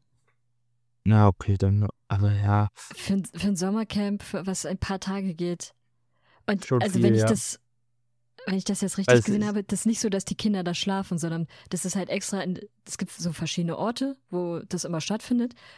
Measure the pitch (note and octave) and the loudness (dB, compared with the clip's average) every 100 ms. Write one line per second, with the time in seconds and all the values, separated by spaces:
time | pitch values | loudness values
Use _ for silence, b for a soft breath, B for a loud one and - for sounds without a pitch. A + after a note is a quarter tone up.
0 | _ _ _ _ _ _ _ _ _ _ | _ _ _ _ _ _ _ _ _ _
1 | - G#2+ G#2 - - G2 G2 G2+ G#2 - | 4 8 8 6 2 2 4 2 2 -4
2 | - F#2+ G#2 G2+ G2+ G#2 G#2 - - - | -4 0 2 2 2 2 2 -2 -16 -8
3 | - G3 - E3+ F#3+ F#3 F#3 G#3+ A3 G#3 | -2 -2 -2 -4 -2 0 0 -2 -2 -2
4 | G3+ G3+ - F#3 F#3+ F#3 D3+ F#3 - F#3+ | -2 -2 -6 -6 -4 -4 -4 -6 -4 -6
5 | F#3+ G3 F#3+ E3 F3 F3 - _ _ _ | -4 -4 -4 -4 -4 -4 -10 _ _ _
6 | _ _ _ _ - G3+ - B2+ - - | _ _ _ _ -4 -2 2 2 4 4
7 | A#2 A2 A2 - - - _ _ _ _ | 6 6 4 2 -2 -8 _ _ _ _
8 | _ _ _ - - F#3+ F#3+ G3 F#3+ - | _ _ _ -12 -4 -2 -2 -2 -2 0
9 | F#3+ B2 A2+ G#3 G#3 G#3 G3 G3 A3+ A3+ | 6 6 6 0 0 -2 -4 -2 0 0
10 | A3 F#3+ - - A3 G3 E3+ E3+ G3 G3 | 0 -2 -4 -2 0 0 0 -2 -2 -2
11 | F#3+ E3+ E3 E3 D#3+ b b F3 F#3 F#3+ | -2 -2 -2 -4 -6 b b -6 -4 -4
12 | F3+ G3 - G3 F3+ F#3 G#4 _ - - | -2 -4 -4 -4 -4 -6 -8 _ -14 -8
13 | F#3+ - E3+ D#3 D#3+ - E3+ D#3+ A3 A#3+ | -8 -6 -6 -4 -4 -2 -2 -2 -4 -2
14 | C4+ C#4 _ F3+ F3 E3 - F3 E3+ E3 | -4 -6 _ -4 -4 -4 -6 -6 -4 -4
15 | - G#3+ - A#3+ A#3+ - b | -4 -4 -2 0 0 -6 b